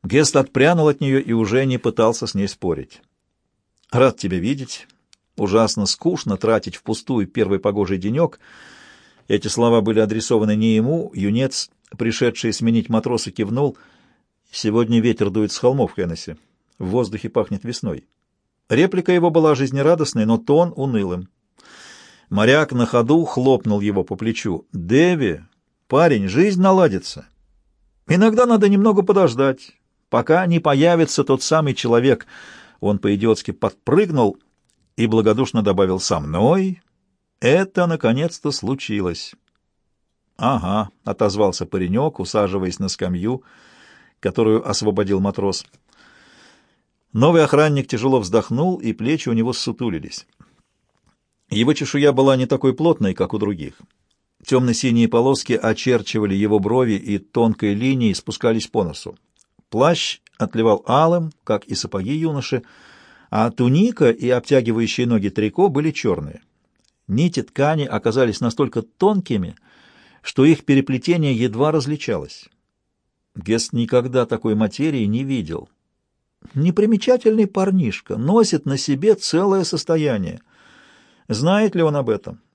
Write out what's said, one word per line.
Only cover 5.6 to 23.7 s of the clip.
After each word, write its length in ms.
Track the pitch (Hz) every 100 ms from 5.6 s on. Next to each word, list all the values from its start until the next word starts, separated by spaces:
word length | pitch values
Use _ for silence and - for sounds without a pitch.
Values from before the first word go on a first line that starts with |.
| 110 - 98
скучно 500 | - 170 180 - 95
тратить 400 | 110 113 - -
впустую 520 | - 110 - 127 92
первый 320 | - 98 98
погожий 400 | 104 101 92 95
денёк". 400 | 95 127 165 - _ - - - - - _ _ _
Эти 200 | 104 104
слова 320 | 117 117 117
были 180 | 104 110
адресованы 560 | 107 110 - 117 107 107
не 200 | 113 110
ему. 360 | 117 165 -
Юнец, 560 | - 98 110 131 - - _ _ -
пришедший 580 | 117 110 123 117 117
сменить 360 | 107 117 117 -
матроса, 400 | 113 117 120 -
кивнул. 480 | 92 101 117 143 - _ _ _ _ _ _ _
"Сегодня 480 | - 110 110 117 117
ветер 300 | 113 107 101
дует 220 | 98 104
с 80 | -
холмов, 340 | 123 135 117
Хеннесси. 440 | - 87 82 - 78 _ _ _ _
В 80 | 92
воздухе 420 | 113 113 104 117
пахнет 340 | - 101 -
весной". 440 | 117 120 107 80 _ _ _ _ _ _ _
Реплика 440 | 117 185 185 175
его 180 | 180 170
была 240 | 165 156
жизнерадостной, 720 | 135 135 135 143 165 143 117 107
но 140 | 113
тон 340 | - 147 175 -
унылым. 540 | 135 117 95 87 92 _ _ _ - - - - - _ _
Моряк 400 | 98 113 143 147
на 160 | 123 117
ходу 360 | 123 117 160 165
хлопнул 540 | - 127 127 -